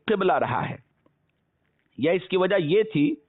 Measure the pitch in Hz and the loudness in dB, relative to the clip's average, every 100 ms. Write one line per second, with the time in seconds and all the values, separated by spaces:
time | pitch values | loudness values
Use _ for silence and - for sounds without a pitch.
0 | - 202 185 147 113 117 - - _ _ | -2 0 2 0 0 -4 -6 -10 _ _
1 | _ _ _ _ _ _ _ _ _ - | _ _ _ _ _ _ _ _ _ -4
2 | 147 185 180 185 180 196 147 202 214 151 | 0 0 -2 0 2 0 2 0 2 2
3 | 147 - | 0 -2